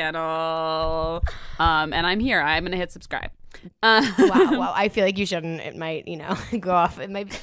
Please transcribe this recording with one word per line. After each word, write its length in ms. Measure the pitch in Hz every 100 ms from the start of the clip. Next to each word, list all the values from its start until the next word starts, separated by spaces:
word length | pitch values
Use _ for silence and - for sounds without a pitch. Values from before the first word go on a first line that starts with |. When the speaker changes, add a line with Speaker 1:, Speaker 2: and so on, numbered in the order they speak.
| 160 165 160 160
Speaker 1:
channel. 840 | 160 160 160 160 160 160 160 170 - - - -
Um, 360 | 165 160 156
and 120 | 156 175
I'm 140 | 202
here. 220 | 254 185
I'm 220 | 147 160
gonna 120 | 175 180
hit 160 | 175
subscribe. 380 | 180 - 139 - - - - - -
Um, 220 | 220 226 262 190
Speaker 2:
Wow, 400 | 370 302 311 254
wow. 140 | 180 -
I 140 | 202
feel 160 | 220 196
like 100 | 190
you 80 |
shouldn't. 380 | 190 175 165 160
It 120 | 151
might, 320 | - 160 160 -
you 120 | 165
know, 180 | 160 190 -
<laughs> 120 | 233
go 120 | 185
off. 280 | 175 175 -
It 80 | 190
might, 240 | 196 202 -